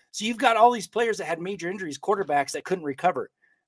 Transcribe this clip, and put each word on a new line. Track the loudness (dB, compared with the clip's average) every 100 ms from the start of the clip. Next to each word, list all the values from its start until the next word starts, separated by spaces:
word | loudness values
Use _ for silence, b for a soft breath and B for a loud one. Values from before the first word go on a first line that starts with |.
| b
So | -6
you've | -4 2
got | 2 6
all | 6
these | 6 -4
players | -2 0 0
that | -4
had | -6
major | -6 -6 -8
injuries, | -8 -8 -8
quarterbacks | -2 -2 2 0 0
that | -6
couldn't | -6 -4
recover, | -4 0 0 0 -6 _ _ _